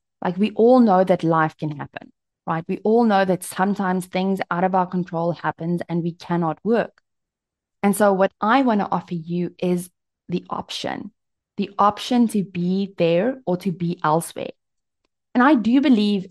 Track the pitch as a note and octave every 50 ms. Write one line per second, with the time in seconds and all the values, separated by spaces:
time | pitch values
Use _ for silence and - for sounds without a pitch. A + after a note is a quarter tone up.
0 | _ _ _ _ - F#3 E3+ F#3 G#3+ A3 - - A3 A#3+ B3+ B3+ A#3 G#3 F#3 F#3
1 | F#3+ F#3 F3+ - E3 D#3+ E3 D#3+ D#3 D#3 - _ - D#3 D3+ C3+ C#3 - - -
2 | - - _ _ _ _ _ _ _ F3 E3 E3 E3+ - F#3+ - - G#3+ A3 A#3
3 | A#3+ A3 G3+ F#3+ G3 F#3+ F3+ F3+ - - - - F#3+ G3+ G3 - G3 F#3 F#3 F#3
4 | F3 - - F#3 F#3+ G3 F#3+ F#3+ - - F3 F3 F#3 F#3 F#3+ F#3 F3+ F3+ F#3 F3+
5 | F3 - E3+ E3 E3+ E3+ D#3 - - D#3 - - E3 E3+ F3 E3+ - - E3 E3+
6 | D#3+ F3 E3 - - - E3+ E3+ E3+ D#3+ D3+ - - G3+ A#3 G#3 - - _ _
7 | _ _ _ _ _ _ _ _ _ _ _ _ _ _ _ _ - G3+ F#3+ -
8 | G#3 G3+ F#3+ F#3 G3 - - - G#3 G#3+ A#3+ C#4 C4+ B3 G#3+ G3+ F#3 - - F3+
9 | - - F3+ E3 D#3+ E3+ E3+ F3 F3 - - - F#3 F3+ F3+ F3 F3+ - _ _
10 | _ _ _ _ _ - E3+ F3+ F3+ - - - - - - - - C2 - -
11 | - - - _ _ _ _ _ _ _ _ - G#3 - - - G3+ G#3 G#3 -
12 | - - B3+ A#3+ A#3+ A3 - G3+ F3 F#3+ - F3 F3 F3+ F#3 G3 G3 F#3+ - -
13 | F3 E3 E3+ F3 G#3 B3+ C4 C4 - F3+ F3+ F3+ - G3 D#3+ E3 F3 E3+ - -
14 | - D3+ D#3 E3+ - - - - - - - _ _ _ _ _ _ _ _ _
15 | _ _ _ _ _ _ - A#3+ F#4 F#4+ D#4 A#3 G3 A3 B3 C#4+ C#4 D4+ B3 G#3
16 | G#3 G#3 G3+ F#3+ F3+ -